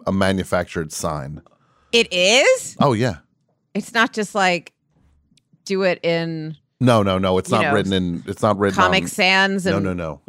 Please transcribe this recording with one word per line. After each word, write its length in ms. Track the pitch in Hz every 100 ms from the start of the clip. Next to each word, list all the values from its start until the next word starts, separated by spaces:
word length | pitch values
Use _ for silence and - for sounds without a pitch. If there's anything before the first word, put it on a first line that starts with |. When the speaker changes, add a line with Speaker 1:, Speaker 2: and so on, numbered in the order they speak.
| -
Speaker 1:
a 60 |
manufactured 800 | 95 95 95 87 92 87 90 76
sign. 480 | - 87 76 69 76 _ _ _ _ _
Speaker 2:
It 160 | 233 226
is? 640 | 180 185 240 381 523 - -
Speaker 1:
Oh, 140 | 143
yeah. 240 | 107 123 78 _ _ _ _ _
Speaker 2:
It's 200 | 202 -
not 200 | 233 233
just 200 | - 208
like, 380 | 214 185 175 - _ _ _ _ _ _ _ _ _ -
do 160 | 190
it 160 | 190 170
in 540 | 170 170 165 160 156 156 _ _
Speaker 1:
No, 240 | 127 113
no, 140 | 101 92
no. 200 | 95 92
It's 120 | 92
Speaker 2:
you 60 | 113
Speaker 1:
not 60 | 143
Speaker 2:
know, 80 |
Speaker 1:
written 180 | 110 95
in, 320 | 95 90 85 -
it's 140 | 98
not 160 | 110 101
written 200 | 101 185
Speaker 2:
Comic 260 | 185 185
Speaker 1:
on 60 | 175
Speaker 2:
Sans 560 | - 185 190 196 196 185
Speaker 1:
No, 100 | -
Speaker 2:
and 80 | 196
Speaker 1:
no, 60 |
no. 280 | 90 82 71